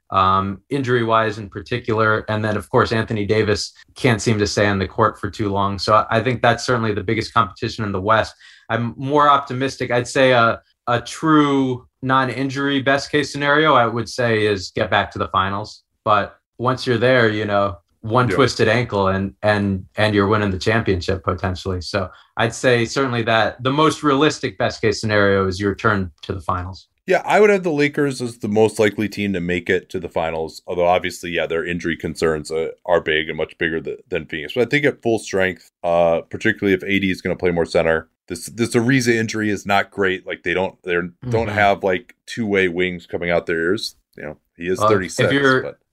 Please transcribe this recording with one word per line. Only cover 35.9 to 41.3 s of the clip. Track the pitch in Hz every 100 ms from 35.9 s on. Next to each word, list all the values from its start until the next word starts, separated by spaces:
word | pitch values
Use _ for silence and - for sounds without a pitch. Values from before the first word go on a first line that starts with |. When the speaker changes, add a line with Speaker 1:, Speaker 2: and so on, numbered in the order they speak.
| 85 85 82 -
Speaker 2:
particularly | 95 110 107 101
if | 92
A | 98 98
D | 98
is | 90
gonna | 92 87
play | 92
more | 85 82
center, | 90 82 80 - _ -
this, | 87 -
this | 107 117
Ariza | 123 117 135 120
injury | 117 113 110 107
is | 98 -
not | 101 95
great. | - 98 92 -
Like, | 85
they | -
don't, | 85 95 -
they | 90
don't | 87 87 -
Speaker 1:
Mm-hmm. | 123